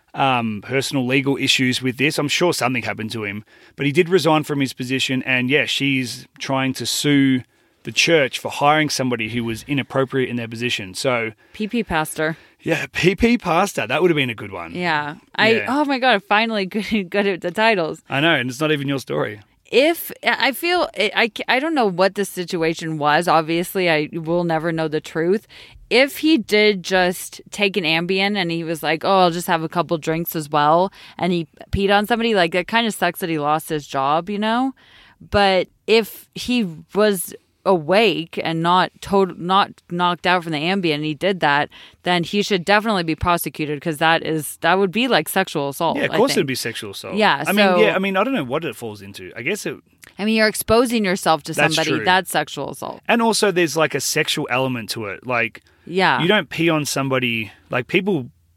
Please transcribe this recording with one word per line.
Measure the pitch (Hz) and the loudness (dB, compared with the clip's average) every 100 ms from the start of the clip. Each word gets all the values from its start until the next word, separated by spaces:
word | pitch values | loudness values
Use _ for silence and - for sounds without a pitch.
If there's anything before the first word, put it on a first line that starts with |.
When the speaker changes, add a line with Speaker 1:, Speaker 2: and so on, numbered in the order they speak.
| _ | _
Speaker 1:
um, | - 135 123 113 104 104 | -2 0 2 -2 -4 -4
personal | 135 - 143 123 | -4 -2 -2 0
legal | 139 135 135 | 2 2 0
issues | 127 - 127 120 | 0 2 2 0
with | 127 123 | -2 0
this. | 147 156 | 0 0
I'm | 147 | -2
sure | - 175 | 0 0
something | - 120 123 | 2 -2 -2
happened | 107 104 110 | -6 -6 -8
to | 113 104 | -6 -8
him, | 104 - - - - | -8 -14 -20 -20 -4
but | 147 | 0
he | |
did | 147 170 | 2 2
resign | 180 156 156 | 2 4 2
from | 143 143 | 0 -2
his | 131 | -2
position, | - 123 131 - 127 | -4 -4 -2 -2 -2
and | 127 127 123 | 0 0 2
yeah, | 143 110 | 2 0
she's | - 139 135 120 123 - - | 0 0 0 -2 -8 -16 -12
trying | - 135 131 | -4 -2 -2
to | 131 117 | -4 -4
sue | - 147 143 135 127 - _ _ _ | -2 4 4 4 2 -2 _ _ _
the | 123 | -4
church | 113 - 165 131 - | 0 4 4 2 -2
for | 110 | -8
hiring | - 143 156 151 | 0 2 4 2
somebody | - 127 120 107 | -2 -2 -2 -4
who | 120 | -4
was | 113 110 - | -4 -6 -4
inappropriate | 139 117 135 131 135 127 | -4 0 -2 0 0 -2
in | 120 | -4
their | 113 | -8
position. | 113 120 - 95 | -6 -4 -4 -6
So | 92 135 123 113 - _ | -4 -2 0 -2 -8 _
Speaker 2:
P | - 208 | -8 -4
P | 240 | -4
pastor. | - 165 156 - 156 165 - _ | -2 -2 -4 -2 -4 -4 -12 _
Speaker 1:
Yeah, | 156 160 - | -4 -4 -4
P | - 175 196 | 0 2 4
P | 233 240 | 2 2
pastor. | 180 165 196 - 110 | 2 0 0 -2 -2
That | 143 | 2
would | 180 | 2
have | 147 | 2
been | 127 | 0
a | 110 | -4
good | 107 | -10
one. | 95 82 175 | -10 -10 -6
Speaker 2:
Yeah. | 175 151 147 170 _ - | -2 -2 -4 -10 _ 0
I, | 214 | 2
Speaker 1:
Yeah. | 226 208 | 2 0
Speaker 2:
oh | 277 285 | 0 0
my | 262 | 2
God, | 254 202 | 2 2
finally | - 208 226 214 185 | 2 0 2 -2 -2
<laughs> | |
good, | 220 185 214 175 | -4 -2 -2 -2
good | 208 196 | 0 0
at | 180 | -2
the | 175 | -4
titles. | 196 226 202 156 160 - | 0 2 2 0 -6 -4
Speaker 1:
I | 135 | 0
know, | 165 147 | 2 2
and | 127 | 0
it's | 123 | -2
not | 156 | 0
even | 151 139 | 0 0
your | 139 | -4
story. | - 147 123 104 - _ _ | -4 -4 -4 -6 -18 _ _
Speaker 2:
If, | 220 302 330 - - 226 | 2 4 2 -6 -6 -2
I | - 247 | 0 0
feel, | 233 339 359 - - | 0 0 0 0 -2
I, | 202 185 | -2 0
I, | 226 - - | 0 -2 -2
I | 247 | 0
don't | 320 294 | 0 0
know | 208 | 0
what | 170 196 196 | 2 0 0
the | 196 | -4
situation | 185 170 175 160 165 160 156 | -6 -6 -2 -2 -2 -6 -2
was. | 147 156 175 | 2 2 4
Obviously, | 160 156 165 175 196 175 | 2 2 -2 -2 0 0
I | 151 151 | 0 -2
will | 170 160 175 | -6 -2 -2
never | 175 160 170 | 0 0 -2
know | 160 160 | -2 -2
the | 151 | -4
truth. | - 160 170 214 - - - - - | -4 -2 0 0 -2 -18 -20 -20 0
If | 233 277 - | 2 2 2
he | 311 311 | 2 2
did | - 208 214 196 | 2 4 4 2
just | 165 190 180 185 - - - | 0 2 2 0 -10 -16 -14
take | - 202 190 | -2 -2 0
an | |
Ambien | 156 160 175 190 196 202 | 0 0 0 0 0 0
and | 170 | -2
he | 165 | -2
was | 160 160 | -4 -2
like, | 151 160 - | 0 0 2
"Oh, | 190 | 4
I'll | 180 | 4
just | 170 190 | 2 -2
have | 165 | -2
a | 160 | 0
couple | 175 151 165 | -2 -2 -2
drinks | 165 160 170 165 | -2 -2 -4 -6
as | 147 | -2
well," | 151 147 170 196 - - - | 2 4 4 2 -4 -18 -4
and | 175 | -2
he | 180 156 _ - | 0 -4 _ -6
peed | 196 196 202 | 0 4 2
on | 208 | 2
somebody, | 233 233 202 | 0 2 2
like, | 170 | 2
that | 180 170 | 0 0
kinda | 226 226 | 0 0
sucks | - 175 - | 0 -2 -2
that | 175 | -4
he | 156 | -2
lost | 147 156 - | 0 -2 -2
his | 151 143 | -6 -4
job, | 139 135 160 180 | -2 0 0 -2
you | 208 | -4
know? | 214 240 269 - _ - - _ | -2 0 -2 -4 _ -20 -20 _
But | 160 208 196 185 - _ - | -2 2 4 4 0 _ 2
if | 226 202 - - - | 2 2 -8 -18 -10
he | - 247 185 156 165 190 | -2 0 -2 -6 -6 0
was | 214 185 - - _ _ 185 | 2 0 -6 -14 _ _ 0
awake | 180 147 190 220 151 165 - | 2 4 4 4 0 -6 -6
and | 151 165 | -4 -2
not | 170 185 170 - | 2 2 2 -4
tot-, | - 196 185 - | 0 2 2 -2
not | 175 196 185 - - | 0 0 0 -6 -10
knocked | 175 175 175 185 | -2 -2 0 0
out | 180 | 0
from | 165 | 0
the | 151 | -2
Ambien, | 165 196 170 147 | 0 0 0 -2
and | 151 | -2
he | |
did | 139 185 185 | -2 -2 0
that, | 151 143 143 - - _ | 2 2 0 -8 -20 _
then | 180 180 | -2 -2
he | 160 202 | 0 -2
should | 196 190 170 | 0 -2 2
definitely | 208 226 196 | 2 2 -2
be | 165 156 | -2 -2
prosecuted, | 180 175 156 - 147 147 | 0 0 -2 -8 -6 -6
'cause | 170 151 | -6 0
that | 165 165 151 | 2 2 0
is, | 156 143 - | -4 -6 -2
that | 165 185 | 0 2
would | 196 | 2
be | 214 254 | 0 2
like | 180 156 | 2 2
sexual | 190 185 156 139 | -2 -2 -2 -4
assault, | - 165 143 | -2 -2 -2
Speaker 1:
Yeah, | 143 | -2
of | |
Speaker 2:
I | 165 | 2
Speaker 1:
course | 262 | 2
it'd | - | 2
Speaker 2:
think. | 139 | 0
Speaker 1:
be | 123 | -4
sexual | 117 - 104 | -6 -8 -12
assault. | - 107 202 | -12 -6 0
Speaker 2:
Yeah, | 202 139 165 | 2 2 0
Speaker 1:
I | |
mean, | 202 196 | 2 4
Speaker 2:
so | 180 | 4
Speaker 1:
yeah, | 214 190 | 4 2
I | |
mean, | 196 190 | 0 0
I | |
don't | 247 | 0
know | 254 | -2
what | 123 151 160 | -2 -4 -4
it | 107 | -8
falls | 117 104 | -10 -12
into. | 101 101 92 113 | -16 -16 -14 -8
I | |
guess | 127 202 175 | -6 -6 -6
it | 110 - _ - - | -10 -16 _ -20 -6
Speaker 2:
I | 214 | -2
mean, | 220 | 2
you're | 214 | 2
exposing | - - 226 254 233 196 | 0 2 4 4 2 0
yourself | 185 170 160 | 0 2 0
to | 165 | 0
Speaker 1:
That's | 151 151 156 | 0 2 2
Speaker 2:
somebody. | 156 123 | 0 0
Speaker 1:
true. | 185 | 2
Speaker 2:
That's | 185 175 | 2 2
sexual | 160 151 147 - | -2 -4 -6 -10
assault. | - - - - | -10 -12 -10 -2
Speaker 1:
And | 233 | 2
also | 233 - 208 | 2 2 2
there's, | 180 165 156 | 2 0 2
like, | 151 139 | 0 0
a | |
sexual | - 151 156 156 - | -2 -2 -2 -2 -2
element | 123 131 120 104 | -2 0 -4 -6
to | 120 101 | -8 -8
it. | 92 123 | -10 -4
Like, | 120 113 - _ _ - | -2 -2 -6 _ _ -6
Speaker 2:
Yeah. | 185 175 127 | 0 2 4
Speaker 1:
you | 170 | 2
don't | 214 139 | 2 0
pee | - 170 | -2 0
on | 156 143 | 0 -2
somebody, | 143 135 131 123 113 104 - _ | -4 -2 0 0 -4 -8 -14 _
like, | 123 - | -6 0
people | 185 190 165 123 - _ | 0 2 -2 -4 -14 _